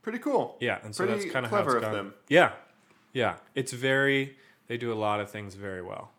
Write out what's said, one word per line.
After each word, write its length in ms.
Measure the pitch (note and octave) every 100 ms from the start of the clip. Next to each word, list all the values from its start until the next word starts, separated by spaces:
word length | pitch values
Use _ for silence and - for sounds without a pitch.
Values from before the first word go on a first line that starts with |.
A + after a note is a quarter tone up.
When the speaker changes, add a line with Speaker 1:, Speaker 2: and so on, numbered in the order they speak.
Speaker 1:
Pretty 160 | - A#3
cool. 400 | D4 B3 B2 -
Speaker 2:
Yeah. 200 | A#2+ G2
And 120 | G#2+ G#2
so 100 | B2+
Speaker 1:
Pretty 140 | -
Speaker 2:
that's 100 | -
kinda 180 | C3 A#2+
how 80 | G#3
Speaker 1:
clever 200 | C#3+ A#2+
Speaker 2:
it's 80 | A2
Speaker 1:
of 60 |
Speaker 2:
gone. 20 |
Speaker 1:
them. 200 | G#2+ G2 - _
Speaker 2:
Yeah. 240 | D#3 C#3+ - - _ _ _ _
Yeah. 220 | C3 A2 E2+ -
It's 200 | - C3
very, 640 | B2 C3+ C3+ C#3 C#3 C3+ - - _ _
they 120 | A#2
do 140 | A#2+
a 40 | A2
lot 240 | G#2+ G#2
of 100 | G2+
things 240 | G#2+ G2+
very 300 | G2 G2+ F#2
well. 260 | F2+ G2+ -